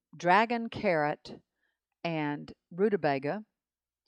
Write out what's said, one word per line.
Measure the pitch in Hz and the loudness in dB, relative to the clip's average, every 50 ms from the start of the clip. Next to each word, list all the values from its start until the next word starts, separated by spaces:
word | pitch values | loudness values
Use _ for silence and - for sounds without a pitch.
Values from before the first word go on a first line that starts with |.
| _ _ - | _ _ -12
dragon | 151 160 175 180 202 226 226 240 233 233 226 | -2 2 4 6 6 6 4 0 -4 -4 -6
carrot | - - - 202 170 156 147 147 - - - - - - _ _ _ _ _ _ _ _ _ _ _ _ - | -6 -2 0 2 2 2 2 0 0 -4 -8 -16 -18 -18 _ _ _ _ _ _ _ _ _ _ _ _ -6
and | 170 165 156 151 147 147 156 156 - - _ _ - 175 | -4 -2 -2 -2 -2 -4 -6 -8 -12 -18 _ _ -10 -4
rutabaga, | 170 202 226 202 185 147 147 139 135 135 143 170 214 220 _ _ _ _ _ _ _ _ _ _ _ _ | 0 0 2 2 2 0 0 0 0 -2 -4 -6 -6 -8 _ _ _ _ _ _ _ _ _ _ _ _